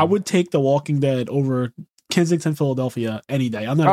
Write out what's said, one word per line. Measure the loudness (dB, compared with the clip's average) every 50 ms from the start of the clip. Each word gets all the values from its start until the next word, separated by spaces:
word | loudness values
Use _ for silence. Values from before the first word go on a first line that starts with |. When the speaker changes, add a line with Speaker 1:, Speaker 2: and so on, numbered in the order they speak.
Speaker 1:
I | 2
would | 2 2 0 0
take | 0 0 0 0 2
The | 0 0
Walking | 2 2 2 0 0 -2 -2 0
Dead | 0 0 0 0 -2 -2
over | -2 -2 0 0 0 -2 -2 -4 -6 -12 -20 _ _ _ _ -4
Kensington, | 0 0 2 2 0 0 0 -2 -2
Philadelphia | -2 -2 -2 0 -2 -4 -4 -4 -4 -4 -4 -4 -6 -8 -4
any | -2 -2 -2 -2
day. | -2 -4 -4
I'm | -2 0 2
not | 4
Speaker 2:
Oh, | 4